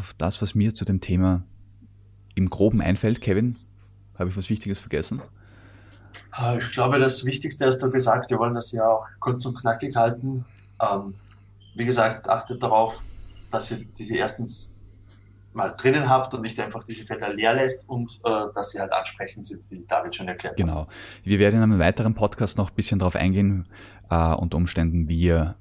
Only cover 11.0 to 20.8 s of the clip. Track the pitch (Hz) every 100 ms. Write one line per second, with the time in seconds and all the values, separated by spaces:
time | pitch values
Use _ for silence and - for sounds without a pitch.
11 | 98 98 - - - - - 113 120 117
12 | 113 - - 113 - 127 117 110 113 -
13 | - - - - - - - - 120 -
14 | 107 139 214 - 113 - - - - -
15 | - - - - - 110 95 - 131 147
16 | 127 131 - 120 113 - 107 113 - 113
17 | - 113 104 101 110 127 131 - - 120
18 | 117 - 117 110 104 104 101 104 95 -
19 | 110 - 98 - - 98 - 90 - 80
20 | 85 - 92 90 - - 85 78